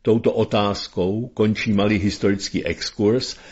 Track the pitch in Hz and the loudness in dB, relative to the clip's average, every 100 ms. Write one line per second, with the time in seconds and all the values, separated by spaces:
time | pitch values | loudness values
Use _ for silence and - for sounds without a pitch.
0 | 120 113 117 113 107 107 101 98 - - | 0 2 2 0 0 0 0 -2 -6 -4
1 | 92 107 127 - 107 107 113 101 104 107 | -2 -2 -6 0 0 2 0 2 2 2
2 | 101 - 101 101 - 87 80 82 - - | 0 0 0 0 -2 -4 -4 -6 -8 0
3 | 104 120 - - - | 2 2 -2 -10 -20